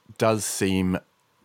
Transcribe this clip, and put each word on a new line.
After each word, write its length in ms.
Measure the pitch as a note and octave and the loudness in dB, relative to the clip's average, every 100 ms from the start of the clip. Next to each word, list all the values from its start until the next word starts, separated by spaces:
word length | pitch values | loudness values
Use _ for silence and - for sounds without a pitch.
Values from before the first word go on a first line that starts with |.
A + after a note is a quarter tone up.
| - - | -20 -2
does 260 | A2 A2 | 0 0
seem 560 | - - G2 F#2+ F#2 F#2 - _ _ _ | -2 -2 0 2 0 -2 -6 _ _ _